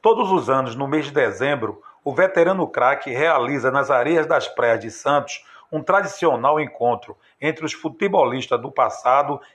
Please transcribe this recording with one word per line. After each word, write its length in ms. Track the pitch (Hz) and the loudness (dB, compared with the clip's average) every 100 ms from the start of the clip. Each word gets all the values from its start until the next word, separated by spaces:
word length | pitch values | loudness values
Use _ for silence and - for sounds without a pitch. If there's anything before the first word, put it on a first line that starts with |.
todos 300 | 220 226 202 | 4 2 2
os 180 | 185 123 | 0 2
anos, 280 | 135 131 113 | 0 0 -6
no 100 | 139 | -4
mês 200 | 156 143 | -2 -2
de 40 | |
dezembro, 720 | 143 117 98 135 143 113 - - _ | 0 0 0 -2 -2 -4 -8 -18 _
o 100 | - | -6
veterano 540 | 131 185 190 170 190 165 | 0 2 4 2 2 -2
craque 420 | - 123 139 - | 0 0 0 -4
realiza 600 | 123 160 147 123 139 127 | -2 2 2 0 -2 0
nas 200 | 135 135 | 0 0
areias 360 | 131 131 165 151 | 0 2 0 2
das 200 | 151 - | 0 -2
praias 320 | - 120 113 | -2 0 0
de 100 | 110 | -2
Santos 520 | - 143 143 143 - _ - _ | -6 -2 -2 -2 -14 _ -20 _
um 100 | 156 | -10
tradicional 760 | 151 190 190 - 170 123 131 151 | 2 2 0 0 0 2 2 0
encontro 560 | 143 - 120 117 - - _ _ | -2 -4 -2 -2 -8 -20 _ _
entre 240 | 147 156 | -4 -4
os 80 | 156 | -8
futebolistas 880 | - 156 - 196 185 127 127 123 120 | -8 -10 -4 0 2 2 0 -2 -4
do 100 | 127 | -2
passado 680 | - 117 - 123 131 143 143 - | 0 0 0 2 2 2 -4 -10